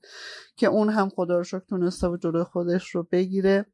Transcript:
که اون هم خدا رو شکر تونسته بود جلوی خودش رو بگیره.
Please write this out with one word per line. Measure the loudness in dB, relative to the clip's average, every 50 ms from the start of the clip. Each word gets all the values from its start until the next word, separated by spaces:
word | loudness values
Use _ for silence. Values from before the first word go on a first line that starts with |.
| _ -18 -20 -20 -18 -18 -18 -18 -20 -20 _
که | 0 2
اون | 2 4 4 2 2
هم | 2 2 0 0
خدا | 0 -2 -2 0 0 0
رو | 0
شکر | -2 -6 -10 -8 -4
تونسته | -2 0 0 0 0 0 -2 -2
بود | -2 -2 -2
جلوی | -2 0 0 -2
خودش | -2 -2 -4 -2 0 0 -2 -2 -4 -6
رو | -6 -4
بگیره. | 0 0 0 0 0 0 0 2 4 2 2 0 -2